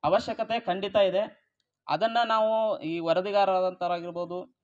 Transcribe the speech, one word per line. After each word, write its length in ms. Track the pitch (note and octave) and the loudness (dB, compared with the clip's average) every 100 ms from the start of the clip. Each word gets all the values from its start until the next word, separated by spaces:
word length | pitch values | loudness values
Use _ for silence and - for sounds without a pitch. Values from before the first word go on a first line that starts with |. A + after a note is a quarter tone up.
ಅವಶ್ಯಕತೆ 560 | D3 G3 - A3 A3 A#3 | 2 0 0 -6 -4 -4
ಖಂಡಿತ 360 | - G3 G3 G#3 | -2 -4 0 2
ಇದೆ. 540 | G3 F#3 G#3+ - _ _ _ _ - | 4 2 -4 -8 _ _ _ _ -4
ಅದನ್ನ 300 | D#3 A3 A#3 | 0 0 0
ನಾವು 560 | A3+ A3 A3 A3 A3 G3 | 2 2 2 2 0 -2
ಈ 180 | D#3 E3+ | -4 -4
ವರದಿಗಾರರಾದಂಥವ್ರಾಗಿರ್ಬೋದು 1400 | E3 E3 F#3+ G3+ F#3+ F#3 F#3 F#3 F3 F3 F3 E3+ F3 F3+ F#3+ _ | 0 0 2 2 4 2 0 -2 -4 -4 -4 -8 -8 -8 -10 _